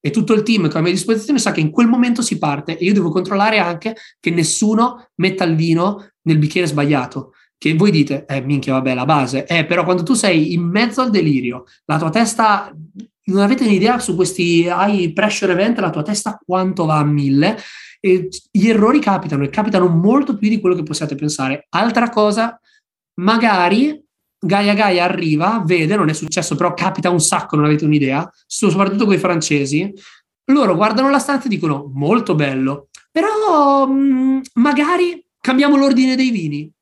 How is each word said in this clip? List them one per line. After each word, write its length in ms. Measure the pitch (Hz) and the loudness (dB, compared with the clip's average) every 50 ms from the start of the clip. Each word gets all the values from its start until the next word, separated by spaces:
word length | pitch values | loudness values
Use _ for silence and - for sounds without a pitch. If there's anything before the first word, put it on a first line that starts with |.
E 100 | - 147 | -6 -4
tutto 220 | - 226 202 170 220 | -4 -2 0 2 0
il 100 | 208 214 | 0 2
team 240 | 233 226 208 170 151 | 0 0 0 0 -2
che 80 | - | -2
ho 40 | 170 | 0
a 40 | 160 | -2
mia 80 | 175 | 0
disposizione 480 | 175 185 - - 226 220 214 - 294 262 | -2 -2 0 -2 -2 -2 0 -2 -2 0
sa 140 | 233 202 180 | 0 -2 -2
che 80 | - | 0
in 100 | 156 156 | -2 0
quel 160 | 156 - 240 226 | 2 2 2 2
momento 340 | 240 247 240 247 233 240 | 2 2 2 0 0 -2
si 160 | 240 - 202 156 | -2 -4 -4 -4
parte 400 | - 151 143 139 147 - 165 - | -4 -4 -4 -4 -6 -10 -8 -4
e 60 | 180 | -2
io 80 | 185 | 0
devo 180 | 208 202 175 170 | 0 2 0 0
controllare 500 | 156 185 180 - 202 196 202 220 220 214 | -2 -2 -4 -2 -2 0 0 0 0 0
anche 360 | 180 170 170 165 - 220 226 - - - _ _ | -2 -2 -4 -6 -8 -10 -10 -10 -18 -20 _ _
che 120 | - 170 | -6 -2
nessuno 800 | 170 170 160 160 - - 220 208 220 220 233 247 240 - - _ _ | 0 0 0 0 0 0 0 0 2 2 2 0 -2 -8 -20 _ _
metta 300 | - 175 190 185 - 185 | -2 -2 -2 0 0 -2
il 100 | 170 160 | 0 0
vino 540 | 156 160 160 160 165 175 196 208 202 - - _ _ _ | 0 2 2 2 2 0 -2 -2 -6 -12 -20 _ _ _
nel 140 | 160 160 156 | 0 2 2
bicchiere 300 | 151 151 - 180 180 160 | 2 0 0 -2 -2 -2
sbagliato. 640 | 143 147 143 143 151 135 123 120 - 135 131 - _ _ _ _ _ _ | -2 -2 0 0 0 0 -2 -4 -10 -12 -14 -14 _ _ _ _ _ _
Che 140 | - 156 160 | -2 0 2
voi 160 | 160 190 208 | 4 4 4
dite: 360 | 180 156 143 147 139 135 135 - | 4 4 2 0 -2 -8 -6 -6
"Eh, 140 | 143 139 | -8 -6
minchia, 320 | 127 135 147 139 131 143 135 | -4 -2 -2 -2 0 0 -2
vabbè, 200 | 131 131 131 131 | 0 0 -2 -2
la 120 | 123 127 | -2 0
base". 380 | 139 156 147 135 123 131 131 - - | 0 2 2 2 0 -2 -6 -4 -2
Eh, 180 | 165 170 156 | -2 -2 0
però 180 | 151 175 175 165 | 0 0 -2 0
quando 200 | 165 185 180 170 | 0 0 -2 0
tu 100 | - 269 | -2 -2
sei 400 | 226 - 202 175 160 156 175 175 | 0 2 2 2 2 0 0 0
in 80 | 170 | -2
mezzo 400 | 175 170 175 214 240 240 - 277 | -2 0 0 0 0 0 -2 -2
al 80 | 254 247 | -2 0
delirio, 540 | 208 190 160 156 143 131 120 123 123 127 - _ _ _ _ | 0 0 2 2 0 0 -2 -4 -8 -8 -14 _ _ _ _
la 120 | - 151 156 | -4 -4 -2
tua 140 | 170 160 | -2 -2
testa, 600 | 156 220 233 214 - - 226 214 208 196 202 - - 156 156 - _ 185 214 _ _ _ _ | 0 0 0 0 0 0 2 2 2 0 -4 -10 -16 -20 -20 -20 _ -20 -20 _ _ _ _
non 180 | - 185 196 | -2 0 2
avete 220 | 202 202 254 262 269 | 2 2 2 2 2
un'idea 340 | 220 208 185 180 226 247 240 | 2 2 4 2 2 0 0
su 160 | 240 - 175 | -2 -4 0
questi 540 | 165 185 170 - - 175 170 170 165 170 175 | 0 0 -2 0 -2 0 2 4 2 2 2
high 420 | 175 175 190 208 208 196 175 170 | 0 0 0 0 2 0 0 -2
pressure 420 | 156 - 208 214 208 - - 185 175 | 0 0 0 0 -2 -2 -2 0 0
event, 260 | 175 196 226 233 - | 2 2 0 0 0
la 100 | 208 170 | -2 -2
tua 140 | 156 156 147 | -2 -4 -4
testa 360 | 208 208 208 - 214 202 - _ | -4 -6 -4 -4 -8 -10 -10 _
quanto 400 | - 180 185 185 190 180 - 170 | -4 -2 -2 0 -2 -2 -2 -2
va 140 | 156 156 151 | 0 0 0
a 40 | 147 | 2
mille, 540 | 147 147 147 143 139 135 143 156 190 226 220 - - - - - - - _ | 2 0 0 2 2 2 2 2 2 0 -4 -10 -18 -20 -20 -20 -20 -20 _
e 300 | - 196 185 185 175 - - - _ _ | 0 2 2 2 0 -6 -10 -14 _ _
gli 180 | _ 202 202 226 | _ 2 4 4
errori 300 | 220 214 202 226 269 294 | 4 4 4 4 4 2
capitano, 440 | - 208 196 185 - 160 151 139 143 | 2 2 0 0 -2 -4 -4 -2 -4
e 60 | 135 | -2
capitano 380 | - 208 214 214 202 190 180 175 | -2 -2 -2 0 2 2 2 4
molto 500 | 165 165 175 202 240 285 294 - 247 - | 2 4 4 4 4 2 2 0 -2 -2
più 120 | - 208 | 0 0
di 100 | 220 208 | 0 0
quello 160 | - 180 180 | 0 0 0
che 80 | 180 156 | 0 -2
possiate 320 | 151 151 - 156 147 151 | -6 -6 -6 -6 -6 -6
pensare. 500 | 135 151 151 147 - 135 131 135 147 - _ | -4 -4 -6 -4 -4 -4 -4 -4 -6 -8 _
Altra 420 | - 170 208 240 214 233 233 240 | -2 -2 -2 0 0 0 -2 0
cosa, 480 | 240 214 208 208 202 226 226 233 233 _ _ _ _ _ _ _ _ _ _ _ _ - | 0 0 0 2 2 0 -2 -4 -6 _ _ _ _ _ _ _ _ _ _ _ _ -2
magari 840 | 175 196 226 233 233 226 202 185 175 175 196 226 269 302 302 302 _ _ _ _ _ _ _ _ | 0 0 2 2 2 2 2 2 2 2 2 2 2 0 -2 -6 _ _ _ _ _ _ _ _
Gaia 380 | - 170 190 202 208 202 208 | -4 0 0 2 2 2 2
Gaia 300 | 202 220 202 185 175 175 | 2 2 2 2 2 0
arriva, 580 | 180 185 170 175 160 151 147 165 190 226 226 180 | 0 -2 -2 0 0 0 0 0 0 0 -2 0
vede, 300 | 156 180 170 160 156 196 | 0 0 0 2 0 0
non 140 | 214 170 151 | 0 0 0
è 40 | 156 | -2
successo, 420 | 156 - 151 - 185 165 - 147 | -4 -6 -6 -4 -4 -4 -4 -2
però 200 | 135 180 175 170 | -2 -2 -2 -2
capita 340 | - 170 190 185 - 170 180 | -2 -4 -4 -2 -2 -2 0
un 100 | 175 170 | 2 2
sacco, 360 | 156 - - 175 - - - | 2 2 0 -2 -2 -2 0
non 100 | 151 147 | 2 2
avete 200 | 151 151 147 160 | 2 2 2 2
un'idea, 460 | 151 151 147 139 131 131 143 175 185 _ _ _ | 2 2 2 2 0 -2 -2 -4 -6 _ _ _
so-, 240 | _ - - - 196 | _ -6 0 0 0
soprattutto 360 | 160 190 196 196 190 202 240 | 2 2 0 0 0 0 0
coi 120 | 202 190 170 | 2 2 0
francesi, 760 | - 180 175 165 151 - 151 143 139 135 143 151 180 202 202 - - - - _ _ _ _ _ _ - | 0 0 -2 -2 -2 0 0 0 0 0 -2 -2 -4 -4 -8 -14 -20 -20 -20 _ _ _ _ _ _ 0
loro 240 | 269 294 262 196 - | 2 2 4 2 2
guardano 340 | 165 214 220 220 226 262 269 | 2 2 0 0 0 0 2
la 80 | 277 269 | 2 0
stanza 300 | 277 - 277 269 277 262 | 0 -2 -4 -4 -2 -4
e 20 | |
dicono: 400 | 202 160 156 160 147 139 143 143 | -4 -2 -2 -2 -4 -4 -6 -10
"Molto 440 | 135 135 143 151 214 233 226 - 170 | -8 -4 0 0 0 0 0 0 0
bello, 540 | 156 151 139 135 131 131 135 139 143 - _ _ - _ _ | 0 0 0 -2 -2 -2 -2 -4 -6 -12 _ _ -20 _ _
però, 800 | _ 311 339 427 427 427 427 415 349 302 285 277 277 277 269 262 | _ -2 -2 0 0 -2 0 0 2 2 2 2 2 2 2 0
mm, 540 | 269 269 277 277 262 254 262 262 262 269 262 - _ | 0 0 2 2 2 2 2 0 0 -2 -4 -4 _
magari 720 | 233 233 294 285 247 294 302 359 349 359 349 349 349 - _ _ _ | 2 2 2 2 0 0 0 0 0 0 -2 -2 -8 -16 _ _ _
cambiamo 340 | _ 247 262 262 285 285 285 | _ 0 2 2 4 4 4
l'ordine 400 | 277 277 277 277 233 254 262 254 | 4 4 2 2 2 2 2 2
dei 140 | 254 262 254 | 0 0 0
vini". 420 | 233 202 165 151 147 147 151 160 _ _ | -2 -2 -4 -4 -6 -8 -10 -12 _ _